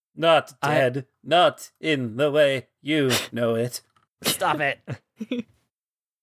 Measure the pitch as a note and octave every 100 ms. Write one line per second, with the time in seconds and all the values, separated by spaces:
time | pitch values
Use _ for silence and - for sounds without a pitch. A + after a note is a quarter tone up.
0 | _ - E3 D3+ - - C#3+ D3+ B2+ C3+
1 | - _ A#2+ E3+ D#3+ - - _ D#3 C#3+
2 | A#2+ A2+ D3 D3 C#3+ C3 - _ C3+ D3+
3 | C3+ A2+ - A#2 A#2 A2+ B2 - _ _
4 | _ _ - - F3+ D3 C#3+ - - C3
5 | _ - A3 A#3+ - _ _ _ _ _
6 | _ _